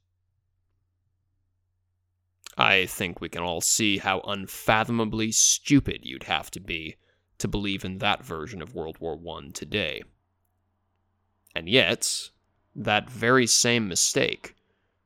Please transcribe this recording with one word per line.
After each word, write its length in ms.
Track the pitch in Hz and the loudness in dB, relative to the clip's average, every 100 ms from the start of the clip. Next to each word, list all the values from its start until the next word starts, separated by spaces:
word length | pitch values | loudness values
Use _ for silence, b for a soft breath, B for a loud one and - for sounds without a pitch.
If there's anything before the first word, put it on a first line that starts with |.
| _ _ _ _ _ _ _ _ _ _ _ _ _ _ _ _ _ _ _ _ _ _ _ _ - - | _ _ _ _ _ _ _ _ _ _ _ _ _ _ _ _ _ _ _ _ _ _ _ _ -12 0
I 260 | 113 98 90 | 4 4 2
think 340 | - 95 - | -2 -6 -6
we 100 | 82 | -10
can 120 | 85 | -6
all 200 | 87 85 | -4 -2
see 360 | - - 107 95 | 0 2 2 0
how 220 | 101 95 | 0 -2
unfathomably 1120 | - 101 95 - - 110 113 117 110 110 110 | -2 -8 -8 -4 2 4 4 0 0 0 0
stupid 720 | - - - - 143 - - | 2 2 2 4 4 4 -4
you'd 220 | 60 65 - | -10 -10 -2
have 260 | 82 - | -2 -2
to 80 | - | -10
be 380 | 92 85 78 - _ _ _ - | -8 -8 -8 -14 _ _ _ -6
to 100 | 104 | -4
believe 360 | 101 101 95 | -2 -2 -4
in 140 | 92 95 | -4 -2
that 260 | 104 98 | 0 0
version 380 | - 80 76 101 | -2 -8 -8 -10
of 140 | 76 87 | -10 -8
World 240 | 80 78 | -8 -8
War 160 | 82 78 | -8 -8
One 360 | 85 80 71 | -10 -12 -12
today. 520 | - 76 104 82 58 - _ _ _ _ _ _ _ _ _ _ _ _ _ _ - | -12 -6 -2 -2 -4 -12 _ _ _ _ _ _ _ _ _ _ _ _ _ _ -10
And 120 | 82 | 2
yet, 600 | 123 90 113 - - - _ _ _ _ - | 4 4 2 -2 -4 -8 _ _ _ _ -8
that 340 | 107 107 120 | 0 0 0
very 380 | 120 113 131 117 | 0 4 6 6
same 400 | - 120 120 104 | 4 4 4 2
mistake 680 | 80 - 139 127 - - - _ _ _ _ | 2 2 2 0 0 -10 -20 _ _ _ _